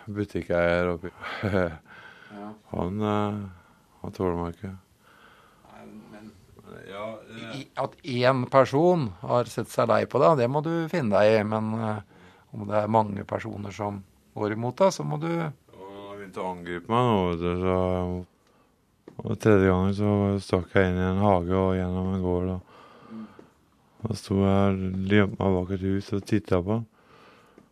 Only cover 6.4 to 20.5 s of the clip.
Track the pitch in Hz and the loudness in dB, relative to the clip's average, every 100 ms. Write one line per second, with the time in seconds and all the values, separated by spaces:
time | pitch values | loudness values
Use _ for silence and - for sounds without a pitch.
6.4 | - - 95 - 85 101 110 110 104 113 | -20 -20 -20 -20 -16 -12 -12 -12 -16 -16
7.4 | 117 139 135 - 135 - 147 123 123 131 | -12 -12 -10 -8 -8 -8 -6 2 2 2
8.4 | 123 135 127 139 175 180 113 87 131 123 | 4 4 4 4 4 4 0 -6 0 0
9.4 | 120 - 107 - 117 107 - 123 165 147 | 0 -4 -4 0 2 2 2 4 4 4
10.4 | 120 147 156 165 160 180 113 98 107 110 | 2 0 -2 -4 -2 -2 2 6 6 6
11.4 | 107 110 110 113 110 104 - - - - | 2 -2 -2 -4 -4 -6 -10 -20 -20 -20
12.4 | _ 113 101 104 104 113 104 101 95 104 | _ -10 -2 0 2 2 2 -4 -6 -6
13.4 | 113 104 101 95 104 101 98 _ _ 110 | -6 -10 -10 -6 -6 -8 -14 _ _ -6
14.4 | 104 110 123 - 190 - 147 151 165 170 | -4 -2 -4 2 2 2 -4 -4 -4 -4
15.4 | 156 - _ 92 95 101 101 101 98 104 | -6 -10 _ -20 -18 -16 -16 -16 -14 -10
16.4 | 92 90 87 87 87 113 123 101 90 82 | -8 -8 -8 -8 -2 0 2 2 0 -2
17.4 | 87 90 92 92 92 90 90 90 90 _ | -2 -2 0 2 0 0 -2 -6 -10 _
18.4 | _ _ _ _ _ _ - - - 104 | _ _ _ _ _ _ -20 -10 -8 0
19.4 | 110 101 95 92 95 98 104 101 101 98 | 4 6 6 4 2 0 2 2 2 -2
20.4 | - | 0